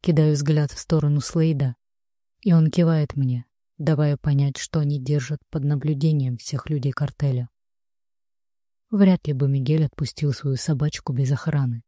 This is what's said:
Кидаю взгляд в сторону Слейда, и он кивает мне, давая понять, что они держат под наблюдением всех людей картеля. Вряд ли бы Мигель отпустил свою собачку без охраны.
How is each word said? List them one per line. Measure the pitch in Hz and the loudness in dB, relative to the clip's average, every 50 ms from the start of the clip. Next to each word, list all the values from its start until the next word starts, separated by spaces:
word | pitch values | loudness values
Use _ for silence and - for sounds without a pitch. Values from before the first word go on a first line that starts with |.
Кидаю | - 180 160 147 156 156 151 | 0 2 2 4 4 4 2
взгляд | 143 147 151 151 151 147 143 | 2 0 0 2 2 0 -2
в | - - | -4 -12
сторону | - _ 165 156 151 147 147 147 | -2 _ 0 2 2 2 0 0
Слейда, | - - - 170 160 160 156 135 139 127 120 _ _ _ _ _ _ _ _ _ _ _ _ _ | -2 -2 0 0 2 2 2 0 -2 -4 -4 _ _ _ _ _ _ _ _ _ _ _ _ _
и | _ 208 170 | _ 4 4
он | 165 160 156 | 6 4 4
кивает | - - 170 165 165 156 151 - - | 2 2 2 2 2 2 0 -2 -2
мне, | 143 135 127 123 123 120 _ _ _ _ _ _ | -2 -2 0 -2 -4 -6 _ _ _ _ _ _
давая | - 151 139 156 143 151 147 143 | -6 -2 0 0 2 2 0 0
понять, | - - 151 143 139 143 139 135 | -2 0 0 2 2 2 0 -2
что | - - - - 160 | -6 -10 -4 -2 -2
они | 147 143 147 143 | 0 0 -2 -2
держат | 127 135 147 147 127 131 151 - _ _ | -2 -2 -2 -2 -2 -4 -8 -8 _ _
под | - 160 135 | -6 -4 -2
наблюдением | 143 147 135 131 156 151 135 147 160 156 147 135 127 123 | 0 -2 0 -2 -2 -2 0 0 2 2 2 0 -2 -4
всех | 117 - - - 139 - - | -6 -8 -8 -8 -8 -6 -4
людей | 156 143 127 139 | -4 -2 -2 -4
картеля. | 127 - 147 135 - _ 147 139 127 123 123 - _ _ _ _ _ _ _ _ _ _ _ _ _ _ _ _ _ _ _ _ _ _ _ _ _ _ _ _ | -2 -2 -4 -6 -4 _ -2 -2 -2 -2 -4 -8 _ _ _ _ _ _ _ _ _ _ _ _ _ _ _ _ _ _ _ _ _ _ _ _ _ _ _ _
Вряд | 220 196 202 190 185 - _ | 2 4 6 6 6 4 _
ли | 151 147 | -4 -2
бы | 131 143 | 0 0
Мигель | 139 139 135 131 131 151 160 156 | 2 2 0 0 2 2 2 2
отпустил | 135 _ - 147 - - - 156 143 127 | 0 _ -6 -6 -6 -4 -2 -2 -2 -2
свою | - - 139 135 | -2 -4 -4 -4
собачку | 123 - - 156 127 147 151 - - - - 131 | -2 -2 -2 -2 0 -2 -4 -4 -6 -6 -4 -2
без | 123 139 131 | -2 0 0
охраны. | 143 120 - - - 143 135 123 117 117 - | -2 -2 -2 -2 -2 0 -2 -2 -4 -6 -10